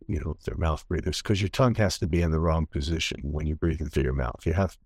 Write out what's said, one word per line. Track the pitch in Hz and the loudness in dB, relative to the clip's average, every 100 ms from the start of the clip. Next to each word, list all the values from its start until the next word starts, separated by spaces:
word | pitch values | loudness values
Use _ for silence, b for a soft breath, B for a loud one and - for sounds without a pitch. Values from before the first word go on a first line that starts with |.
| - | -6
You | 80 | -4
know, | 78 - | -4 -6
if | |
they're | - - | -6 -2
mouth | 80 76 - | 0 -2 -2
breathers, | 90 - 78 | -4 -2 -2
'cause | - 98 | 0 0
your | 98 | 0
tongue | - 131 | 2 2
has | 107 98 - | 4 0 0
to | 90 | 0
be | 85 | 2
in | 85 | 4
the | 78 | 4
wrong | 82 80 78 | 2 2 0
position | 80 71 82 - - | -2 -2 -2 -2 -4
when | 69 76 76 | -4 -2 -2
you're | 78 | 0
breathing | 85 76 76 | 0 0 -2
through | - | 0
your | 67 | 0
mouth. | 67 60 - 87 | 0 -2 -2 -2
You | |
have | 82 95 - | 2 0 -2